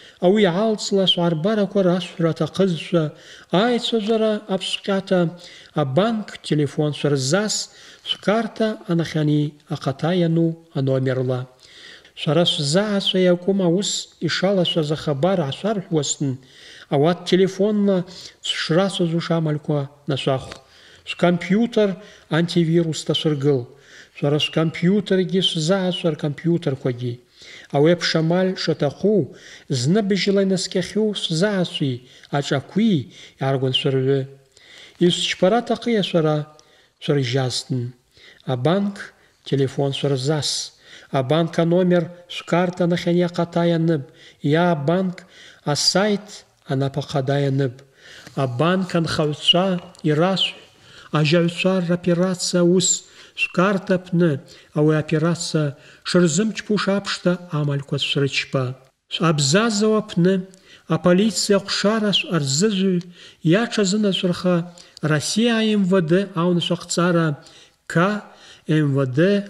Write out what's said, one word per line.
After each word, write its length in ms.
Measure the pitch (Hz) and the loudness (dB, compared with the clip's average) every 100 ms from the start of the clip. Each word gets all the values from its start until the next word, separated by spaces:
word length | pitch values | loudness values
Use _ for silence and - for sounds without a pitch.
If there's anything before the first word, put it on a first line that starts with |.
| - - | -20 0
ауи 240 | 180 214 196 | 2 4 4
алҵла 600 | 170 226 214 - 196 185 | 2 0 -2 0 0 2
шәарбарақәа 720 | - 170 160 180 220 196 202 | 2 2 0 0 0 0 2
расҳәра 480 | 185 180 180 - 165 | 2 2 -2 -2 -2
аҭахызшәа, 720 | 151 151 - 196 160 - 170 151 - - - - | 0 -2 0 0 0 0 0 0 -6 -20 -20 -2
аицәажәара 840 | 170 233 233 - 233 208 226 220 208 - | 2 2 0 0 -2 0 0 0 -2 -2
аԥшҟьата 720 | 190 - - - 196 190 185 165 175 - - - | -4 -4 -6 -2 -2 2 2 2 -2 -18 -20 -8
абанк 540 | - 143 135 214 220 196 - | -4 0 0 0 0 -6 -10
телефон 480 | - 151 143 - 151 | -4 0 0 0 -2
шәырзас 600 | 143 147 139 131 185 214 - - - - - - | -2 -2 0 0 0 -2 -6 -8 -14 -20 -14 -10
шәкарҭа 640 | - - 220 220 - 220 214 - | -6 0 0 0 -2 -4 -4 -2
анахьани 540 | 165 156 160 151 147 151 - - | -2 -2 -2 0 2 0 -6 -10
ахаҭа 420 | 147 147 135 156 | -8 -6 -2 0
иану 360 | 180 170 165 165 165 - 147 | 2 2 2 0 -2 -8 -4
аномерла. 680 | 135 135 131 127 127 127 127 _ - - - - - - | 0 0 0 -2 -2 -4 -6 _ -20 -20 -20 -20 -20 -8
Шәара 280 | - 151 170 | -2 2 2
шәзаасҳәа 720 | - 143 170 214 202 185 185 | 0 0 0 0 0 0 2
иакәым 400 | 180 175 180 196 | 2 2 0 0
аус 280 | 180 175 190 - - - | 2 2 0 -6 -10 -6
ишалашәаз 680 | 165 - 180 196 165 170 147 | -4 0 0 2 0 0 -2
ахабар 480 | 151 - 139 175 190 | -2 -4 0 2 2
аашәарҳәуазтәын, 960 | 139 139 196 208 175 156 139 - 143 131 - - - - - | -2 -4 -4 -4 -2 -2 -2 -2 -4 -4 -10 -20 -20 -20 -4
ауат 300 | 143 156 175 - | 2 2 0 2
телефонла 720 | 185 190 190 202 208 202 190 175 - - - | 2 2 0 0 2 2 0 -2 -12 -20 -12
сшрацәаз 680 | - - - 160 196 - 170 | -8 -6 0 0 0 0 -2
ушамалькәа 640 | 165 165 165 156 151 - 147 139 - - | -2 -2 0 0 -2 -2 -4 -4 -8 -6
насәахә. 460 | 135 - 131 - - - - - - - | -4 0 -2 -4 -16 -20 -20 -20 -18 -14
Шәкомпиутер 840 | - 175 175 - 196 233 220 208 180 - - - | 0 2 2 0 0 0 2 0 -2 -12 -20 -4
антивирус 720 | 151 170 175 160 170 160 151 | 0 0 2 2 2 2 -2
ҭашәыргыл. 580 | - 151 160 147 139 135 120 - - - - | -2 -2 0 0 2 0 -2 -14 -20 -20 -20
Шәара 260 | - 143 147 | -4 0 0
шәкомпиутергьы 1040 | - - 165 - 175 208 - 190 175 185 | 0 0 -2 0 2 2 2 0 0 0
шәзаашәа 680 | 175 185 156 196 185 180 170 | -2 -2 0 0 0 -2 -2
ркомпиутерқәагьы. 1040 | 151 156 143 160 170 151 131 135 120 123 120 _ _ - - - | -2 -4 -4 0 0 0 -4 -4 -4 -6 -8 _ _ -20 -20 -4
Ауеиԥш 360 | 143 151 175 - 165 | 2 4 2 0 0
амаль 360 | 160 175 190 185 | 0 2 0 -2
шаҭаху, 640 | - 156 143 - 196 214 135 - - - - | -4 -2 -2 -2 0 0 0 -6 -20 -16 -6
зны 320 | 135 131 202 | -2 0 0
быжьла 400 | 196 202 202 196 | 2 0 0 2
инаскьахьоу 680 | 196 185 - 190 175 208 214 | 2 0 -2 -4 -4 -2 -2
шәзаашәи, 800 | 196 - 160 208 196 170 - 143 120 - - - | -2 -4 -2 0 0 -2 -2 -4 -4 -10 -20 -6
аҿақәи 600 | 143 143 139 - 190 226 165 - - - - | -4 -2 -4 -2 0 2 2 -2 -14 -20 -6
иааргәаншәырҩы. 840 | 135 135 131 127 147 135 131 139 135 - _ _ - - - - | -2 0 0 0 0 0 2 0 -2 -12 _ _ -20 -20 -14 0
Ишәчԥара 600 | 175 - - - 180 226 | 2 2 -2 0 2 2
ҭахиа 420 | 240 170 240 220 | 0 -4 -2 0
шәара 340 | 175 175 156 151 147 - _ _ _ _ | 0 2 2 0 -4 -12 _ _ _ _
шәыржьазтәын. 840 | - 147 127 131 127 - - 131 120 - _ _ - - - | -2 0 0 0 -2 -4 -4 -6 -6 -10 _ _ -20 -14 -6
Абанк 500 | 127 139 190 202 202 - - _ _ - | -2 0 0 -2 -6 -14 -20 _ _ -4
телефон 440 | 139 135 - 143 | -2 -2 -2 -4
шәырзас. 560 | 135 143 139 131 156 131 - - - - - - | -2 -2 -2 -2 -2 -2 -6 -8 -16 -20 -20 -6
Абанк 400 | 139 123 156 165 170 | -2 0 0 0 0
аномер 440 | 165 175 185 175 165 - - | 2 2 2 2 0 -8 -16
шәкарта 580 | - - 170 180 180 175 | -14 -2 0 0 0 0
нахьанеиҟата 800 | 175 - 175 175 170 170 170 170 | 0 0 0 0 -2 -2 0 0
ианып, 380 | 165 165 160 131 - - - | 2 2 0 -4 -18 -20 -6
иа 240 | 147 156 175 | 0 2 2
абанк 460 | 165 139 175 190 175 - - - - | 0 0 0 -2 -6 -14 -20 -20 -10
асайт 680 | - 143 - 180 208 202 - - - _ - | -4 -2 0 0 2 -2 -6 -20 -20 _ -6
анапахада 720 | 135 139 139 - 143 131 143 | -2 -2 -4 -4 -4 0 0
ианып. 360 | 143 135 135 117 - _ - - - - | 0 0 -2 -4 -20 _ -20 -20 -12 -4
Абанк 540 | 135 120 156 190 180 170 | -2 0 0 0 0 -2
анхаҩцәа 720 | 160 - 151 147 - 175 190 175 - - | -2 0 -2 -2 0 2 2 -2 -6 -6
ирашәҳә, 560 | 156 151 180 190 - - - _ - - - | 0 2 2 0 -2 -6 -18 _ -20 -20 -6
ажьаҩцәа 600 | 151 151 175 170 170 185 190 170 | -2 2 2 2 0 0 0 0
роперациа 760 | 175 180 170 185 175 - 180 | -2 0 0 0 -2 -2 2
аус 280 | 175 185 175 - - - - - | 4 4 2 -2 -6 -20 -14 -6
шәкарта 580 | - - 190 196 185 185 | -4 0 0 0 -2 -4
аҟны 360 | 180 170 170 135 - - - | 0 0 2 0 -8 -20 -8
ауаҩы 260 | 156 151 156 | 0 2 2
операциа 640 | 147 156 165 170 - 160 147 139 - - | 0 -2 0 -2 -2 -2 -2 -6 -16 -16
шырзымчԥуша 880 | - 180 175 151 220 - - 208 - 196 | 0 2 4 2 -2 -4 -4 -2 0 -2
аԥшта 360 | 202 - 180 180 - | -4 -4 -2 -2 -4
амалькәа 460 | 151 143 139 135 143 | -4 -2 -4 -4 -6
шәрычба. 640 | - 147 139 - - 139 127 127 - _ _ | -4 0 -2 -2 -4 -4 -4 -6 -16 _ _
Абзазау 800 | - 165 151 135 185 233 202 214 214 | -2 0 2 2 2 2 0 2 0
аҟны 360 | 214 - 175 190 185 - - - - | -2 0 2 2 -4 -14 -20 -14 -4
аполициа 680 | 160 185 180 220 - - 196 | 0 4 4 2 0 2 2
ҟәшара 520 | 196 - 196 220 208 | 0 -2 0 0 0
шәҟарзыжәҩ 840 | 180 320 170 139 139 220 196 196 180 - - - - | 0 0 -2 0 0 2 2 0 0 -4 -14 -20 -4
иаҽазынашәырха 1120 | 160 185 233 226 196 214 208 185 185 170 185 175 175 - - - | 2 2 2 0 0 2 0 0 -2 0 0 0 -2 -10 -20 -6
Россиа 540 | 165 151 - - 233 226 220 | -2 0 0 0 0 2 2
М 120 | 208 | 2
В 100 | 185 190 | 2 2
Д 100 | 156 175 196 | 2 2 0
аунышәахҵара 920 | 165 175 175 - 170 - - 175 170 160 143 - - - _ | -2 0 0 0 -4 -4 0 2 2 2 -2 -10 -20 -20 _
К 100 | - 165 185 214 - - - - - | -4 0 2 0 -8 -20 -20 -10 0
М 260 | 156 147 | 2 2
В 120 | 139 135 | 2 0
Д 400 | 123 180 202 | 2 4 2